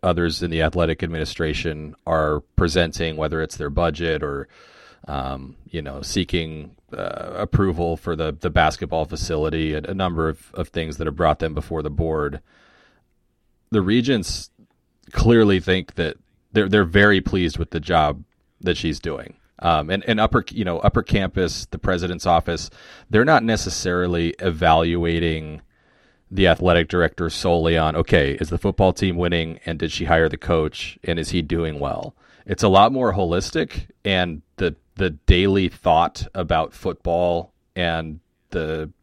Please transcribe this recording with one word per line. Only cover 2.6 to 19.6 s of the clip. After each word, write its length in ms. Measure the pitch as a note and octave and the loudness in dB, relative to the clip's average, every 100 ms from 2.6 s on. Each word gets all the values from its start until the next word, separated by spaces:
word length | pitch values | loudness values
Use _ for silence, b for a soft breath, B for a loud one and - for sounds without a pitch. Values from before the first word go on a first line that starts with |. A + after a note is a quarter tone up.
| F2+ E2+ E2+ - E2 D#2 | 2 2 0 0 -6 -2
whether 240 | D#2 D#2+ | -4 -2
it's 160 | D#2 - | -4 -6
their 120 | D2 | -6
budget 520 | C#2+ E2+ D2+ E2 D#2 | 0 0 0 -2 -2
or, 240 | D2 C#2 C2+ B B B B B - | -4 -6 -10 B B B B B -10
um, 480 | C#2+ C2+ C2+ C2+ - - | -6 -6 -8 -12 -18 -12
you 120 | E2+ | -10
know, 200 | C#2+ C#2 | -10 -12
seeking, 760 | C2+ - F2 F2 D#2+ D#2 D2 _ _ - | -6 -4 -2 -4 -4 -10 -14 _ _ -10
uh, 360 | G1+ - - - | -8 -8 -10 -8
approval 640 | G#2 - F#2+ E2 E2+ E2 | -2 0 0 0 -4 -4
for 180 | - D#2+ | -6 -4
the, 160 | D#2+ D2+ | -4 -4
the 100 | - | -2
basketball 560 | D#2+ D#2 - E2 E2 D2+ | 2 2 0 -6 -4 -4
facility, 680 | D#2+ - D#2+ D#2 D#2+ D#2 | -6 -4 -2 -2 -2 -2
a, 60 | D2+ | -4
a 140 | D2+ | -6
number 360 | F#2+ F#2 E2 D#2+ | -4 -2 0 -2
of, 220 | D2 - | -2 -12
of 160 | - F2 | -10 -8
things 280 | - D#2+ D2+ | -6 -8 -6
that 100 | D#2+ | -6
have 80 | D2 | 0
brought 240 | E2 D2+ | 2 2
them 140 | D#2+ | -2
before 280 | D#2 - D#2+ | -4 -6 -6
the 80 | D2+ | -4
board, 500 | D2 E2 D#2 D2 C#2+ b b b b b b b _ _ _ _ _ _ | -2 -2 0 -2 -6 b b b b b b b _ _ _ _ _ _
the 100 | A2 | 0
Regents 680 | F#2 A#2 A#2+ B2 G2+ - - _ _ _ _ _ - | 2 2 2 0 -2 -8 -12 _ _ _ _ _ -8
clearly 480 | - A2 A#2 G#2+ F#2+ | 2 6 8 6 4
think 360 | E2+ F#2 E2+ - | 2 -2 -2 -4
that 220 | E2 - _ _ _ | -4 -4 _ _ _
they're, 160 | A2 G2 | 0 4
they're 160 | G#2 F2+ | 4 4
very 340 | F#2+ G#2 G2 | 6 6 6
pleased 360 | - G2 F2 - | 2 0 0 -2
with 140 | D#2+ | -6
the 80 | E2+ | -6
job 440 | D2+ E2+ D2+ C#2+ - _ _ _ | 0 2 2 -2 -12 _ _ _
that 160 | F2+ E2+ | -4 -2
she's 220 | E2 D2 | -2 -4
doing. 360 | E2+ C#2+ - - _ | -6 -8 -12 -20 _
Um, 300 | - | -6